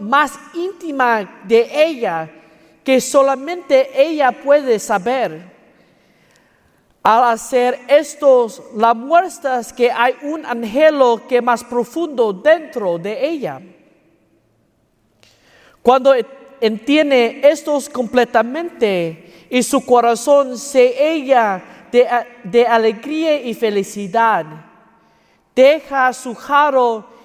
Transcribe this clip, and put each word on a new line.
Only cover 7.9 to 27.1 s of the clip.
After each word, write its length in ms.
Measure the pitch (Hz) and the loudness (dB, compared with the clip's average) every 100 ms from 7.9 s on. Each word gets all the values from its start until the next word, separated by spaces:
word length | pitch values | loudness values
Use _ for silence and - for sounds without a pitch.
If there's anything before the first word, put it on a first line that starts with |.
| 285 294 - 285 254 226 - - | 2 2 0 4 4 2 -6 -14
la 200 | 226 233 | 0 0
muestras 760 | 233 262 330 359 - 269 254 226 | 0 0 0 0 -4 -6 -4 -6
que 180 | - 240 | -2 -2
hay 240 | 220 247 254 | 0 -2 -2
un 220 | 294 320 - | -8 -8 -8
anhelo 760 | 240 233 240 311 294 247 233 - | -8 -6 2 2 4 2 0 -2
que 140 | 240 | -2
más 220 | 240 233 | 0 -2
profundo 680 | - 240 233 330 339 262 220 | -4 -6 -4 -4 -4 -2 -2
dentro 680 | 190 277 339 294 247 196 170 | 0 2 2 0 -6 -4 -4
de 280 | 190 208 277 | -6 -4 -4
ella. 340 | 330 185 131 190 _ _ _ _ _ _ _ _ _ _ _ _ _ _ _ _ _ _ _ _ _ | -4 -8 -10 -18 _ _ _ _ _ _ _ _ _ _ _ _ _ _ _ _ _ _ _ _ _
Cuando 320 | 233 262 262 | 2 4 4
e-, 120 | 262 220 - - - | 2 0 -12 -20 -6
entiende 800 | 226 214 - 294 302 262 226 285 | -4 -4 0 2 2 2 0 2
estos 460 | 277 311 311 294 - | 2 2 -2 -4 -4
completamente 1600 | - 226 247 233 233 233 294 339 - 220 185 165 160 - - - | -8 -4 -2 0 0 -2 -4 -10 -4 -2 0 -4 -8 -18 -20 -4
y 120 | 247 | -2
su 220 | 233 277 | 0 -2
corazón 720 | - 240 233 226 294 285 262 240 | 2 2 2 0 2 2 2 -6
se 560 | - 262 247 247 302 | -2 2 2 2 0
ella 500 | 320 262 247 214 185 - - - | 0 0 2 2 -2 -10 -20 -2
de 180 | 240 247 | 2 2
a-, 180 | 240 - - | 0 -4 -12
de 240 | 185 233 233 | -2 0 2
alegría 680 | 226 220 220 285 311 320 294 | 2 2 -2 -6 -4 -2 -2
y 140 | 247 | -4
felicidad, 920 | 220 220 202 196 202 202 226 226 190 156 156 - _ _ _ _ _ _ _ _ | -4 -2 -2 -4 -8 -4 0 2 0 -4 -14 -20 _ _ _ _ _ _ _ _
deja 580 | - 262 311 - 277 254 | 2 4 2 -2 -2 -2
su 220 | 247 254 | -2 -10
jarro 720 | 208 - 285 294 262 247 220 - | -12 -2 2 2 2 0 -2 -10